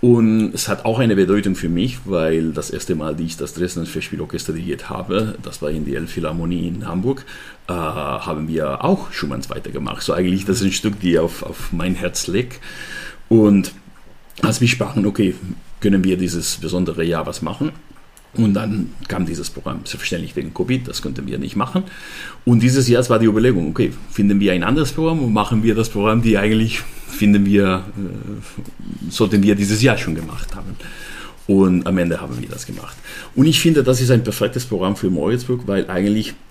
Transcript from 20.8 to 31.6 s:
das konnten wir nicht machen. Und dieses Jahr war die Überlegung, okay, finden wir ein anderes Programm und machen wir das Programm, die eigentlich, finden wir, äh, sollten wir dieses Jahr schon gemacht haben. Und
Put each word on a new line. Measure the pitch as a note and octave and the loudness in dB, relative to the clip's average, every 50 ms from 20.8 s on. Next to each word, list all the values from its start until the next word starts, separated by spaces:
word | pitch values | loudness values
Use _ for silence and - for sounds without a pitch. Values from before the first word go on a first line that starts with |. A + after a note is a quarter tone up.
| B2 | -4
das | - - - | -6 -10 -8
konnten | - C#3 - - - | -6 -6 -6 -6 -8
wir | - B1 - | -6 -6 -6
nicht | C#3 C3+ - | -6 -4 -2
machen. | G2+ - B2 - F#3 F#3+ - - - - - - - - - - - - | -2 -4 0 -2 -4 -4 -4 -12 -16 -16 -16 -14 -14 -14 -14 -16 -4 2
Und | A#2+ A#2+ A2+ | 4 4 6
dieses | A2 B2+ B2+ C#3 B2 | 6 4 4 4 4
Jahr | A#2 A#2 A#2 B2+ - | 4 4 4 4 4
war | B2 A2 | 4 6
die | A2+ | 6
Überlegung, | A2 G#2 A2 A#2 B2+ A#2+ F2+ E2 D2 | 6 6 6 4 4 4 2 0 -2
okay, | D#2 - F#2 - - - - - | 0 0 0 0 0 -6 -12 -8
finden | - - G2+ G2+ G2+ G2 | -2 2 4 4 4 4
wir | G2+ F#2+ | 4 4
ein | F2+ F2+ | 2 2
anderes | E2+ F#2+ B2+ D#3 D3+ B2 | 2 2 2 2 2 0
Programm | - D#3+ D#3+ D#3+ E3 D#3+ C3+ | 0 0 0 2 2 2 2
und | A#2+ | 2
machen | G#2+ G#2+ G2+ - A#2+ A2 | 2 2 2 2 2 2
wir | G#2+ A2+ G#2+ | 4 4 4
das | A2 A2 - | 2 0 0
Programm, | - G#2 G2+ A2 A2 A#2 | 0 0 2 4 4 4
die | A2+ A2+ A2 | 4 4 4
eigentlich, | G2 G2+ G#2+ A2 A2 A2 A2+ - - - - - - - - | 4 4 4 4 4 2 2 0 -4 -6 -8 -10 -10 -12 -12
finden | - - G#2+ G#2 G2+ G2+ G2+ | -2 2 6 6 6 6 6
wir, | G2 G2+ G2+ G2 F#2+ F#2 F#2 F#2 F#2 - | 6 6 6 6 4 2 0 -2 -8 -10
äh, | G2+ G2 F2 F2+ G#2 - - G#2 G#2+ G#2+ - - - - - - - - - - - - E2 | -8 -8 -8 -8 -10 -10 -10 -10 -12 -12 -12 -12 -12 -12 -12 -14 -14 -12 -12 -10 -8 -8 -8
sollten | - - A2 F#2+ G#2 G#2 | 0 0 2 4 6 6
wir | G2 G#2 G#2 | 6 6 6
dieses | G2 G2+ G2+ G#2+ G#2+ | 4 2 0 2 4
Jahr | A#2 C3 A2 | 4 4 4
schon | - - F2 D#2+ | 2 -2 -4 -4
gemacht | D#2+ D#2+ D#2 D#2+ - - - - | -4 -6 -8 -8 -8 -6 -8 -8
haben. | G2 F2 F#2 E2+ - - - - - - - - - - - - - - | -8 -8 -10 -10 -10 -12 -14 -14 -14 -14 -14 -14 -14 -16 -16 -18 -12 0
Und | - G2+ G2 | 2 4 6